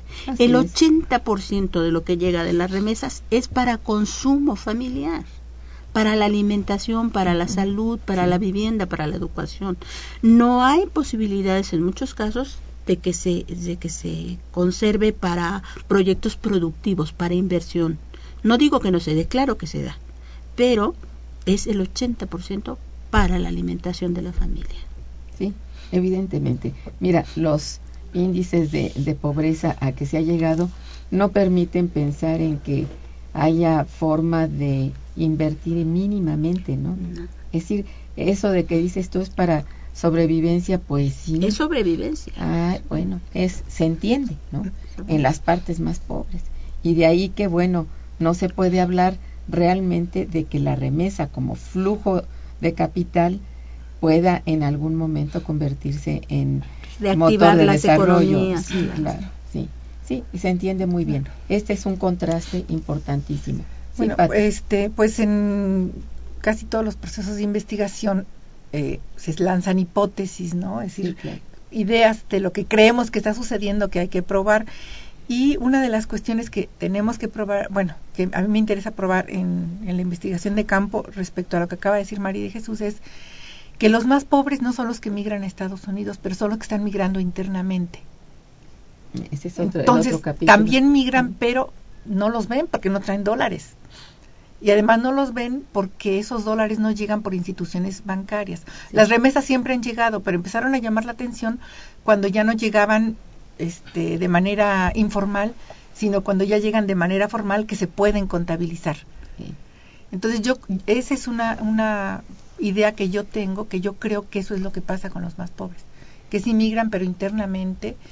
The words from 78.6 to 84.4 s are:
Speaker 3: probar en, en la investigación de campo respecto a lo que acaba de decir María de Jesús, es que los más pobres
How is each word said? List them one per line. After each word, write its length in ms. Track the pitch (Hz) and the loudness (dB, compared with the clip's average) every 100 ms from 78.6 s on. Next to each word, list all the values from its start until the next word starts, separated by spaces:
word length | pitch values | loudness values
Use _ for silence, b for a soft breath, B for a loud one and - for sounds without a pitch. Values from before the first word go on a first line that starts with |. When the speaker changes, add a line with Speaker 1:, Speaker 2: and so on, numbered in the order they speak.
| 214 202 214 | 2 0 -2
Speaker 3:
probar 380 | - 190 185 - | -4 0 0 0
en, 500 | 190 180 175 170 180 214 | -2 -2 -2 -4 -6 -4
en 100 | 180 | -2
la 60 | |
investigación 540 | 180 170 196 175 202 208 | -2 -4 -4 -4 0 0
de 100 | 214 | 2
campo 380 | 196 202 214 - | 0 0 -4 -6
respecto 440 | 196 180 - 175 175 | -8 -6 -6 -4 -2
a 20 | |
lo 80 | 175 | -2
que 80 | 180 | -2
acaba 220 | 202 208 | 0 0
de 60 | |
decir 160 | 202 208 | 0 -4
María 240 | 196 202 | -4 -4
de 60 | 202 | -6
Jesús, 300 | 214 220 208 | -8 -8 -4
es 140 | 208 214 B B B B B B B - | -4 -6 B B B B B B B 4
que 120 | 214 | 6
los 160 | 226 240 | 6 6
más 160 | 277 285 | 4 6
pobres 360 | 277 | 2